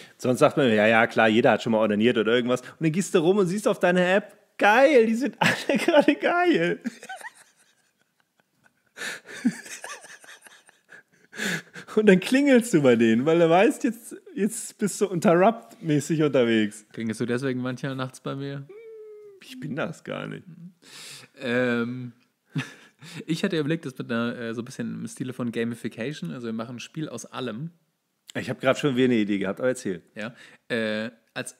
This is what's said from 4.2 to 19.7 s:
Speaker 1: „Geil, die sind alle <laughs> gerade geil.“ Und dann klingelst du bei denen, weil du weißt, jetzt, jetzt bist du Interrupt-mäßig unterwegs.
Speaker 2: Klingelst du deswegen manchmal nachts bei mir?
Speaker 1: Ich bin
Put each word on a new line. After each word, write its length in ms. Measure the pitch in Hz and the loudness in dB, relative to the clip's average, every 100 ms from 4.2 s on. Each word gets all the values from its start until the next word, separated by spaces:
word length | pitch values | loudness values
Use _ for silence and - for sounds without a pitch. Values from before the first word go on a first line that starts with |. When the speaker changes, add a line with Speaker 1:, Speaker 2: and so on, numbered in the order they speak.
| 202 _ _ - | -2 _ _ 0
Speaker 1:
„Geil, 460 | 208 226 277 269 226 | 4 6 6 6 4
die 60 | 226 | 0
sind 200 | 254 - | -4 -2
alle 380 | - - - 269 | -2 -2 0 0
<laughs> 80 | - | 4
gerade 300 | 302 294 285 | 4 4 2
geil.“ 640 | - 349 359 220 170 240 233 - - 762 960 _ _ _ _ _ _ _ _ _ _ _ _ _ _ _ _ - - - - - 247 - - - - - - - - - - - _ _ _ - _ _ _ - 208 165 - - - - | 0 0 2 2 0 -2 -8 -12 -18 -16 -18 _ _ _ _ _ _ _ _ _ _ _ _ _ _ _ _ -14 -12 -12 -16 -4 -4 -4 -12 -16 -14 -16 -18 -20 -20 -20 -20 -20 _ _ _ -20 _ _ _ -8 -6 -6 -8 -20 -6 2
Und 120 | 214 | 6
dann 120 | 185 | 6
klingelst 540 | - 262 285 247 226 | 4 2 6 4 4
du 80 | 165 | 4
bei 140 | 135 117 | 6 6
denen, 300 | 113 113 143 | 6 4 4
weil 140 | 170 | 4
du 100 | 165 | 4
weißt, 340 | 175 233 - | 4 4 2
jetzt, 320 | 262 - - - - | -4 -6 -12 -20 -12
jetzt 440 | 320 - - - - | -4 -4 -4 -12 -6
bist 220 | 202 - | -4 -2
du 40 | 190 | -4
Interrupt-mäßig 1160 | 180 196 170 196 226 - - 165 147 - 156 | 0 2 4 4 2 -8 -10 -2 -2 0 0
unterwegs. 640 | 151 135 117 113 104 - - | 0 2 2 2 0 -4 -18
Speaker 2:
Klingelst 300 | - 113 107 | -10 -8 -6
du 40 | 120 | -4
deswegen 360 | 120 135 127 | -4 -4 -6
manchmal 340 | 127 127 143 135 | -6 -8 -8 -8
nachts 240 | 131 - | -10 -10
bei 140 | 147 139 | -12 -10
mir? 320 | 139 139 139 415 453 440 427 415 415 392 | -10 -12 -16 -20 -20 -20 -20 -20 -20 -20
Speaker 1:
Ich 180 | - 254 | -20 -14
bin 160 | 151 | -10